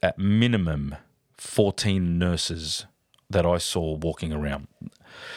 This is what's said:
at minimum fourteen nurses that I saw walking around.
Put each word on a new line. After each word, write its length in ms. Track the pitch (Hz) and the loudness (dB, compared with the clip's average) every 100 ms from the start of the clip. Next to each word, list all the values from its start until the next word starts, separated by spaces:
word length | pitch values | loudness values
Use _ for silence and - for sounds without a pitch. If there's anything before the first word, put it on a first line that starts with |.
at 160 | - - | 0 2
minimum 800 | 98 107 120 110 85 73 69 71 _ _ _ - | 2 4 4 2 0 -2 -4 -8 _ _ _ -18
fourteen 840 | - - 101 - 104 98 87 85 | -2 2 4 2 0 2 2 2
nurses 680 | 90 85 - 85 78 - - _ _ _ - | 2 0 -2 -4 -6 -8 -10 _ _ _ -2
that 160 | 95 | 2
I 140 | 85 87 | 4 2
saw 380 | - 90 80 76 | 0 -2 -2 -2
walking 360 | 82 78 82 | -4 -4 -4
around. 360 | 76 73 71 71 - - _ - - - | -4 -4 -6 -10 -16 -16 _ -20 -18 -16